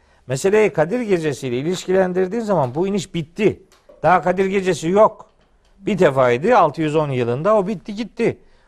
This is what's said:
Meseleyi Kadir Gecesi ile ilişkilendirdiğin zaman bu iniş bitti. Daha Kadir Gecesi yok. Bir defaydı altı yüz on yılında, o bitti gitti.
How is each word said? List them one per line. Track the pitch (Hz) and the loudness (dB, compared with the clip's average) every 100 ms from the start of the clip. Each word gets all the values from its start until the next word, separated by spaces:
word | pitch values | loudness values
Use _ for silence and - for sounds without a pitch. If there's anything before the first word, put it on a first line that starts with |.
| _ _ - | _ _ -8
Meseleyi | 135 196 214 208 | -2 0 2 2
Kadir | 208 156 247 | 0 -2 -2
Gecesi | 214 170 156 127 131 | -2 -2 -2 -4 -4
ile | 120 | -4
ilişkilendirdiğin | 156 180 - 190 185 180 185 233 | -4 -4 -2 0 0 0 -2 -4
zaman | 214 175 127 | -2 0 0
bu | 139 190 | -2 -2
iniş | 202 - | -2 -4
bitti. | 170 156 - 196 - _ _ _ - | -8 -8 -2 -2 -2 _ _ _ -2
Daha | 156 180 | 2 2
Kadir | 180 185 190 | 2 0 0
Gecesi | 202 185 165 160 | 0 -2 -2 0
yok. | 202 214 - - _ _ _ _ _ | 4 4 2 -20 _ _ _ _ _
Bir | - 190 | -4 2
defaydı | 165 135 123 120 190 233 | 2 4 2 2 2 4
altı | 165 139 | 2 0
yüz | 156 156 | -2 0
on | 147 | -2
yılında, | 127 117 123 185 220 | -2 -2 -2 0 0
o | 190 | 0
bitti | 190 - | -6 -10
gitti. | 202 220 - 175 - _ _ | -10 -10 -4 -4 -4 _ _